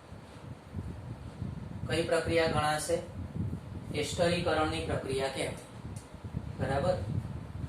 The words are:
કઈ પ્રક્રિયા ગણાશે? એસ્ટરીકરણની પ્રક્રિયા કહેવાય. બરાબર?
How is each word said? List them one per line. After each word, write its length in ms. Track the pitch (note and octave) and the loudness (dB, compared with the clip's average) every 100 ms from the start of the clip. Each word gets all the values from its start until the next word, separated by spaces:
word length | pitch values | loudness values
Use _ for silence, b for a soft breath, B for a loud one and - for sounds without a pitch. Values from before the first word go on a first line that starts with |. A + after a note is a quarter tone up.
| - - - - - - - - - - - - - - - - - - - | -14 -14 -14 -14 -14 -14 -8 -8 -6 -8 -10 -10 -10 -8 -6 -6 -8 -6 0
કઈ 160 | E3 | 2
પ્રક્રિયા 500 | E3+ E3 - E3 D#3+ | 4 2 6 6 6
ગણાશે? 500 | D3+ D3+ D3+ - E3+ - - - - - - - - - | 6 4 2 2 0 0 -8 -6 -2 -2 -2 -8 -10 -4
એસ્ટરીકરણની 920 | D3 - - E3+ F3 E3+ D#3 D#3 D#3+ - | -2 0 4 6 6 4 4 4 2 0
પ્રક્રિયા 480 | - C3+ C3 C3+ D#3 | 0 2 2 2 0
કહેવાય. 240 | - - - - - - - - - - - - | -2 -4 -10 -12 -10 -10 -12 -12 -4 -4 -4 -2
બરાબર? 400 | - - F3+ - - - - - - - | 2 4 4 2 0 -2 -2 -6 -8 -6